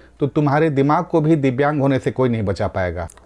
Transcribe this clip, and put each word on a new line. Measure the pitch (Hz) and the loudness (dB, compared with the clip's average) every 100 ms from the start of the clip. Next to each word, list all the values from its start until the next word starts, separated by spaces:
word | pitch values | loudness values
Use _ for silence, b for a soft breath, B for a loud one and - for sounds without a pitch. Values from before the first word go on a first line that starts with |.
| B - | B -6
तो | 139 | -4
तुम्हारे | 156 147 143 160 | 0 0 2 2
दिमाग | 135 139 156 175 | 2 2 0 0
को | 165 | 0
भी | 156 165 | 2 2
दिव्यांग | 135 123 143 156 | 2 0 0 0
होने | 135 131 | 0 0
से | 131 | -2
कोई | 117 131 | -2 0
नहीं | 117 | 0
बचा | 101 92 98 | -2 -2 -4
पाएगा। | 98 90 87 85 - | -2 -4 -4 -10 -14